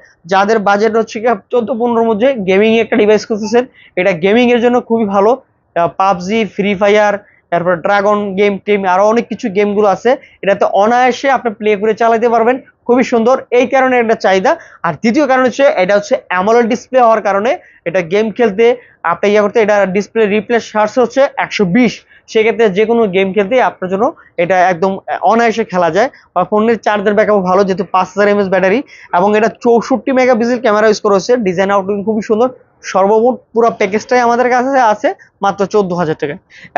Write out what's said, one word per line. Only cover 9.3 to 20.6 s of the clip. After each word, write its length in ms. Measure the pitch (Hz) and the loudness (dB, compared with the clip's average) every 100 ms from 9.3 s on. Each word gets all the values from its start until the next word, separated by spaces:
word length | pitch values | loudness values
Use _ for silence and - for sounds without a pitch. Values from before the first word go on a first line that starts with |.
| 202 233 | -6 -4
গেমগুলো 380 | 185 208 202 208 | -2 -2 0 0
আছে, 300 | 190 233 277 - - | 0 0 -2 -6 -6
এটাতে 240 | 185 196 233 | -2 0 0
অনায়াসে 640 | 190 214 247 254 247 277 | 2 2 2 0 0 -2
আপনি 240 | 247 240 | -2 -2
প্লে 220 | 202 208 202 | -4 -2 -2
করে 180 | 220 | -2
চালাতে 360 | 208 226 226 233 | 0 0 2 2
পারবেন, 320 | 226 226 262 - _ - | 2 0 -2 -6 _ -2
খুবই 180 | 247 | 0
সুন্দর, 400 | - 233 226 269 - | 0 0 0 0 0
এই 160 | 240 262 | 0 2
কারণে 320 | 269 262 247 | 2 2 0
এটা 160 | 226 220 | 0 0
চাহিদা। 420 | 208 190 233 330 - - | 2 2 0 -2 -6 -8
আর 100 | 170 | -6
দ্বিতীয় 340 | 147 233 254 285 | -2 0 0 2
কারণ 160 | 262 | 2
হচ্ছে 200 | 254 - | 0 2
এটা 320 | 277 175 185 202 | 0 2 0 0
হচ্ছে 200 | 202 254 - | 0 -4 -2
অ্যামোলেড 380 | 180 202 240 226 | -2 2 2 2
ডিসপ্লে 340 | 240 - 254 | -2 -2 2
হওয়ার 200 | 233 220 | 4 2
কারণে 360 | 202 196 226 359 - _ 170 | 0 -2 -2 -4 -8 _ -4
এটা 160 | 185 | -4
গেম 300 | 165 202 220 | -2 -2 -2
খেলতে 440 | 214 226 190 233 247 - _ | 0 0 2 0 0 -6 _
আপনি 260 | 165 170 202 | -6 -2 0
ইয়ে 120 | 208 | 2
করতে, 200 | 208 233 | 2 0
এটা 240 | 208 208 190 | 2 2 0
ডিসপ্লে 400 | 190 196 226 208 | -2 -4 -2 0
রিফ্রেশ 380 | 214 208 233 | 0 -2 -4